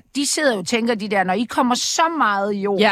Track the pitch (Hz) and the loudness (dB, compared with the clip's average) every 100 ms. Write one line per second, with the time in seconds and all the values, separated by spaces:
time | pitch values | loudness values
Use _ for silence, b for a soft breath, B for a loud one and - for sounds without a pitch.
0 | - 269 285 - 294 208 170 233 233 226 | -6 -4 -2 0 0 0 -2 -2 0 -2
1 | 196 202 185 190 247 - 254 240 - - | 0 0 2 0 0 0 0 0 -2 0
2 | 330 330 226 202 202 202 202 190 208 | 0 2 0 0 -2 -2 0 2 2